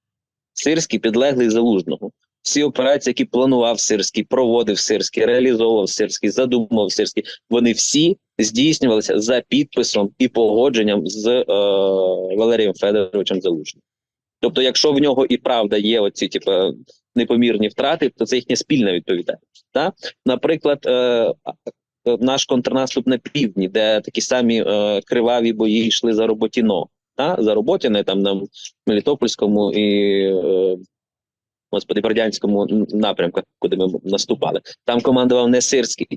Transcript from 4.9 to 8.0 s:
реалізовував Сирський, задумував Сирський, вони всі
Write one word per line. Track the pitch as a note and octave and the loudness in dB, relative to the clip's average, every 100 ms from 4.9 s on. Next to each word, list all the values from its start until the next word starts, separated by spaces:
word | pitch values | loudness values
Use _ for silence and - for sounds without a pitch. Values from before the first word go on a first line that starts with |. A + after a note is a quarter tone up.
| G#2 - - A2 | -2 -2 0 2
реалізовував | B2 C3 A2+ A2+ A2+ F#2 | 2 2 2 2 2 0
Сирський, | - G#2 - G#2 | -2 -4 -2 -4
задумував | A2 C3 B2 A2 A2+ F#2+ | 0 0 0 0 0 0
Сирський, | - G2+ - - - - | -2 -4 -4 -8 -10 -2
вони | A#2 A#2 | 2 2
всі | G#2+ - C#3+ | 2 0 2